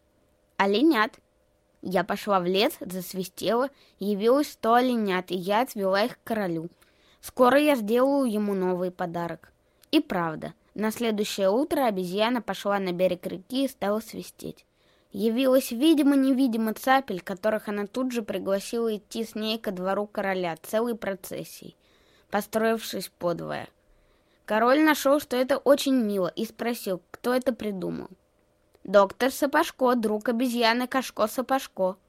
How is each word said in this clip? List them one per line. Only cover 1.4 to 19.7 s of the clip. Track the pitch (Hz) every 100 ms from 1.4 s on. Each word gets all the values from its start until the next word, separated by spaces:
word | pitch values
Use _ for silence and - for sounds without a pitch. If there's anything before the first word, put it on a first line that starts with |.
| _ _ _ _
Я | - 185
пошла | 185 202 - 190
в |
лес, | 175 190 247 -
засвистела, | 262 185 175 185 185 - - 226 269 - _ _
явилось | 196 202 220 269 294
сто | - 226
оленят, | 240 254 240 208 180 180
и | 185
я | 175 202
отвела | 262 220 190 196
их | 226 -
к |
королю. | - 220 196 165 165 - _ _ _ _
Скоро | - - 247 269
я | 294 277
сделаю | 208 240 262 277 254
ему | 208 208
новый | 196 180 180 185
подарок». | 180 180 170 170 160 - _ _ _ _
И | 320
правда, | - 190 170 156 156 - _
на | - 214
следующее | 214 233 208 208 - 190
утро | 214 302 311
обезьяна | 254 190 185 190 220 247
пошла | - 190 202 202
на | 190
берег | 175 185 180 185
реки | 180 - 254
и | 269
стала | - 196 214
свистеть. | 214 185 180 - - - _ _ _ _ _
Явилась, | 202 220 226 262 262 262
видимо-невидимо, | 233 302 302 277 277 269 254 269 226 220
цапель, | 208 - 269 269 185
которых | - 190 214 214 -
она | 208 208
тут | - 262
же | 240
пригласила | 208 196 190 196 - 233 226 214
идти | - 226
с | 220
ней | 220 214 220
ко | 220